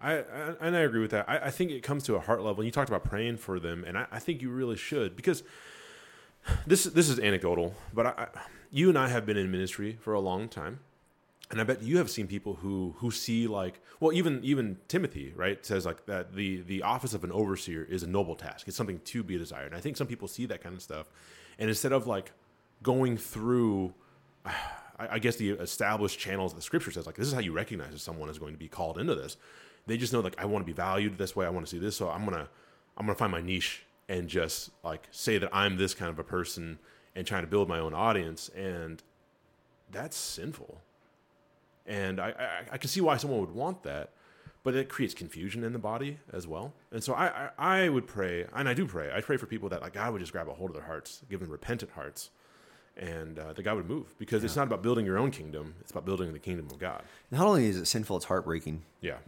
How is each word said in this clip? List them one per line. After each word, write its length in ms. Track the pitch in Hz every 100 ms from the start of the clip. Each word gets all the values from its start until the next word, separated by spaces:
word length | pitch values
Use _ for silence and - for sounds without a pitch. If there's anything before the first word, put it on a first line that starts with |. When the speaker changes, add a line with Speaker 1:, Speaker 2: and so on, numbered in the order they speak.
Speaker 1:
I, 120 | 135
I, 420 | 156 - 120 151 170
and 160 | 160 175
I 40 |
agree 220 | 151 113
with 100 | 110
that. 180 | 107 101
I, 80 | 147
I 120 | 139
think 180 | 127 180
it 140 | 135
comes 180 | 127 143 131
to 100 | 101
a 40 |
heart 220 | 80 98
level. 200 | 104 101
And 40 | 113
you 60 |
talked 180 | 131 127
about 140 | 98
praying 340 | - 101 117 113
for 220 | - 92
them, 240 | 82 85
and 120 | 85 92
I, 120 | 123
I 60 | 110
think 240 | - 156
you 80 | 131
really 260 | 127 127 107
should, 400 | - 147 104 90
because 280 | - - - - - - - - - - - _ - - -
this, 200 | 185 -
this 240 | 160 156
is 100 | 123
anecdotal, 560 | 107 95 87 85 87 101 -
but 140 | 107 117
I, 20 | -
I, 100 | 117 - - - -
you 180 | 139 180
and 80 | 156
I 100 | 131
have 160 | 123 104
been 120 | 104
in 140 | 95
ministry 460 | 92 92 - 104 113
for 120 | 110
a 60 | 104
long 300 | 95 92 110
time, 300 | - 78 131 - _ _ _ _ _ -
and 80 | 110
I 20 |
bet 200 | 110 127
you 140 | 113 170
have 120 | 127
seen 160 | - 98
people 280 | 101 101 85
who, 400 | 95 98 92 82
who 140 | 120
see, 340 | 110 - 113 117
like, 320 | 101 92 - - -
well, 120 | 160
even, 260 | 170 170 135
even 340 | 127 139 113 92 -
Timothy, 460 | 175 170 - 67 -
right, 280 | 90 98
says, 220 | - 98 85
like, 200 | 80 -
that 260 | 95 90 95
the, 260 | 101 92
the 200 | 87 95
office 320 | 92 123 127
of 100 | 107
an 80 | 90
overseer 540 | 90 104 95 - 80 71
is 120 | 92
a 60 | 85
noble 280 | 98 90 80
task. 320 | 73 - -
It's 100 | -
something 220 | 107 87 -
to 180 | 120
be 140 | 95 87
desired. 300 | 82 - 69
And 80 | 85
I 40 |
think 180 | 143 143
some 100 | 127
people 200 | 120 98
see 180 | - 120
that 140 | 98
kind 100 | -
of 80 | 90
stuff, 260 | - 76 78 - - - - -
and 100 | 110
instead 220 | 107 135
of, 160 | 135 117
like, 240 | 101 92 - _ _ _ _
going 360 | 107 131 131 113
through, 760 | - 110 113 123 117 98 92 - - _
<sighs> 260 | _ _ -
I, 80 | - - - - - 110
I 80 | 113
guess, 160 | 117 113
the 140 | 104
established 680 | 101 90 - 104 107 101 -
channels 340 | 98 98 92
that 20 | 80
the 60 |
scripture 280 | - 165 -
says, 140 | 87 78
like, 100 | -
this 120 | 123
is 60 |
how 60 | 131
you 120 | 98
recognize 420 | 80 107 101 69
if 80 | 76
someone 280 | - 82 76
is 100 | 76
going 140 | 76
to 60 | 78
be 80 | 80
called 300 | - 85 80
into 160 | 131 90
this. 220 | 67 - - - - - -
They 100 | 117
just 160 | 120
know, 60 | 120
like, 160 | 92 -
"I 60 | 98
wanna 180 | 104
be 100 | 85
valued 440 | 82 90 95 104 95
this 180 | 98 -
way. 120 | 90
I 20 |
wanna 160 | 90 80
see 140 | 87
this. 160 | 98 98
So 100 | 92
I'm 120 | 82
gonna, 240 | 104 87 73 - - - _ -
I'm 120 | 104
gonna 80 | 98
find 140 | 110
my 100 | 87
niche 420 | 87 92 - - - _ -
and 200 | 92 85
just, 400 | 87 80 - - -
like, 240 | 85 78 -
say 300 | - - 107
that 100 | 90
I'm 260 | 98 101 92
this 180 | 95 -
kind 160 | 87
of 80 | 80
a 40 |
person 540 | 82 90 85 - 82 80 - - _ -
and 100 | 90
trying 160 | 98
to 60 | 82
build 200 | 101 95
my 120 | 82
own 160 | 80 80
audience." 540 | 110 104 82 82 -
And 520 | - 95 87 82 80 - _ _ _ _ _ _ _ -
that's 240 | - 151 -
sinful. 640 | - - 87 - - - - _ _ _ _ _ _ _ _ _ -
And 320 | 101 95 95
I, 80 | 95
I, 440 | - 123 87 -
I 40 | 131
can 140 | 139
see 100 | 190
why 160 | 170 135
someone 220 | 143 123
would 160 | 90 92
want 260 | 151 185
that, 300 | - 71 - _ - - - -
but 120 | 135 131
it 120 | 135
creates 280 | - 117 -
confusion 480 | 85 80 95 107
in 100 | 117
the 60 | 120
body 400 | 104 117 139 147 -
as 140 | - 85
well. 280 | 78 123 - _
And 120 | 113
so 120 | 110 127
I, 320 | 175 - 139 -
I, 220 | 165 190 185
I 40 |
would 160 | 135 120
pray, 400 | - 92 87 87
and 160 | - 139
I 60 | 123
do 100 | 170
pray, 260 | 90 73
I 100 | 80
pray 160 | 113 135
for 100 | 110
people 200 | 113 98
that, 120 | 87
like, 120 | -
God 200 | 101 113
would 60 | 107
just 120 | 85
grab 160 | 92 78
a 60 |
hold 160 | - 92
of 60 | 76
their 100 | 78
hearts, 380 | 78 - - -
give 120 | 95
them 100 | 87
repentant 420 | 73 - 117 80
hearts, 360 | - 71 - - _ - - - - _ -
and, 420 | 90 82 80 80
uh, 140 | 78
that 100 | 78
God 140 | 101 107
would 120 | 85
move, 240 | 135 - -
because 240 | 110 113
it's 120 | 113 147
Speaker 2:
Yeah. 60 |
Speaker 1:
not 60 | 135
about 160 | 104
building 220 | 107 120 101
your 120 | 95
own 140 | 135
kingdom, 440 | - 78 76 78 85
it's 120 | -
about 140 | 87 85
building 260 | 95 90
the 60 | 76
kingdom 280 | - 87 73
of 80 | 69
God. 240 | 90 - - - -
Speaker 2:
Not 160 | 131 196
only 180 | 185 113
is 100 | 92
it 80 | 82
sinful, 320 | 117 107 92
it's 80 | -
heartbreaking. 580 | 92 82 82 78 78 82 _
Speaker 1:
Yeah. 180 | 90 -